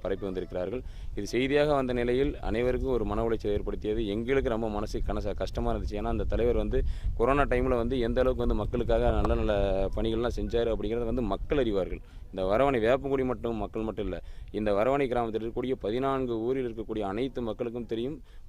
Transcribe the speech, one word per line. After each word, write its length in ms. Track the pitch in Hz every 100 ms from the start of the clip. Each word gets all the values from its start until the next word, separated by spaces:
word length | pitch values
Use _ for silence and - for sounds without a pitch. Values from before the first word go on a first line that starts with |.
பரப்பி 240 | - 98 101
வந்திருக்கிறார்கள். 560 | 92 87 90 90 123 - - - -
இது 120 | 101
செய்தியாக 460 | 117 131 143 147
வந்த 200 | 143 127
நிலையில் 460 | 123 120 127 143 147
அனைவருக்கும் 520 | - 110 123 123 131
ஒரு 140 | 120 104
மன 180 | 104
உளைச்சல் 280 | 113 113 104
ஏற்படுத்தியது. 560 | 101 101 101 104 107 107
எங்களுக்கு 420 | 104 117 135 131
ரொம்ப 200 | 113 113
மனசு 320 | 104 104 117 -
கனச-, 280 | 104 101 95
கஷ்டமா 380 | 95 - 120
இருந்துச்சு. 180 | 110 92
ஏன்னா 120 | 104
அந்த 200 | 113 113
தலைவர் 320 | - 104 120 107
வந்து 280 | 107 110 - - - -
கொரோனா 260 | 117 139
டைம்ல 320 | 139 123 131 123
வந்து 240 | 117 131
எந்த 220 | 117 123
அளவுக்கு 240 | 127 120 117
வந்து 160 | 113
மக்களுக்காக 460 | 104 123 117 117 120
நல்ல 260 | 110 110 117
நல்ல 540 | 110 101 101 95 104 -
பணிகள்லாம் 440 | 110 113 117 110
செஞ்சாரு 340 | 104 117 117 107
அப்படிங்கிறத 300 | 104 117 117
வந்து 160 | 123
மக்கள் 360 | 110 95 - 151
அறிவார்கள். 420 | 120 98 87 87 - - -
இந்த 220 | 95 92 107
வரவணை 240 | 139 131
வேப்பங்குடி 460 | 110 135 135 135 131
மட்டும் 300 | 117 117 113
மக்கள் 260 | 101 113
மட்டும் 240 | 110 107 98
இல்ல, 160 | 85 - - -
இந்த 220 | 104 107
வரவணை 340 | 101 113 139 135
கிராமத்தில் 420 | 120 117 107 113
இருக்கக்கூடிய 220 | 113 127 127
பதினான்கு 600 | 101 120 135 135 127 117
ஊரில் 300 | 113 135 123
இருக்கக்கூடிய 300 | 113 104 110
அனைத்து 420 | 98 98 135 127
மக்களுக்கும் 440 | 117 101 120 120 113
தெரியும் 360 | 113 123 160 - -